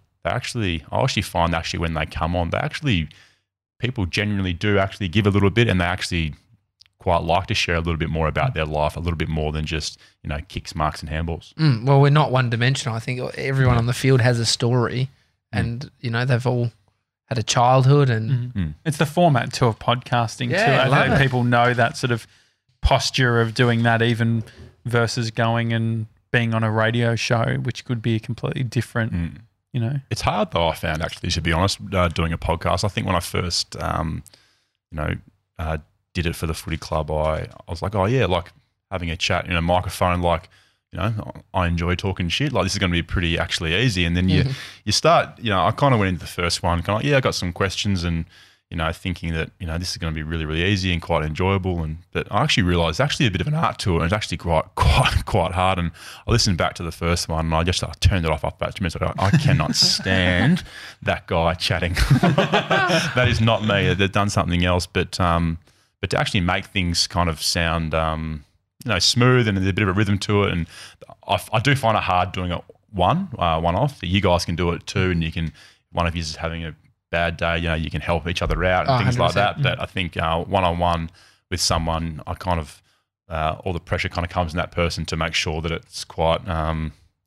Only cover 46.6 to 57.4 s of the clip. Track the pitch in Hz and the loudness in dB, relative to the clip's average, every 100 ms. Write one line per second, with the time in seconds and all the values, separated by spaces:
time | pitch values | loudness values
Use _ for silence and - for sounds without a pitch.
46.6 | 90 85 87 104 139 139 110 - 90 - | 0 0 0 -2 2 2 2 -2 -4 -2
47.6 | 95 - 104 95 87 82 82 - - _ | -2 -2 -2 -2 0 -2 -4 -12 -20 _
48.6 | - 85 80 82 95 87 82 80 80 - | -12 -4 -4 -4 -6 -6 -4 -4 -6 -8
49.6 | 85 82 90 - 85 78 78 82 78 78 | -8 -6 -6 -6 -6 -6 -6 -6 -4 -2
50.6 | 90 101 92 85 - 82 78 76 92 98 | 0 0 0 -2 0 0 0 -2 0 0
51.6 | 92 87 78 80 - 87 - 104 147 - | 0 -4 -4 -8 -8 -6 -2 0 0 2
52.6 | 87 87 82 78 147 - 123 90 80 76 | 2 2 2 0 -2 0 0 0 -2 0
53.6 | 104 - 104 85 82 104 - 82 87 80 | -2 -2 0 0 2 -2 -2 -6 0 0
54.6 | - - - - 131 - - 214 87 92 | 0 0 2 4 2 0 0 0 0 0
55.6 | 92 92 85 - - - - 113 - 85 | 0 0 -2 -6 -14 -12 0 2 2 0
56.6 | 87 - 85 - 85 85 - 80 | 0 -4 -8 -4 0 0 0 -2